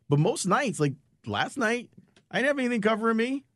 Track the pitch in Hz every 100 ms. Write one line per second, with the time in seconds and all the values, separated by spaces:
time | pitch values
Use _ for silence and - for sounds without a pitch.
0 | _ 143 170 294 185 220 277 156 147 -
1 | _ _ - 104 - - 220 247 190 -
2 | _ _ _ 185 262 277 247 240 208 220
3 | 226 226 240 269 -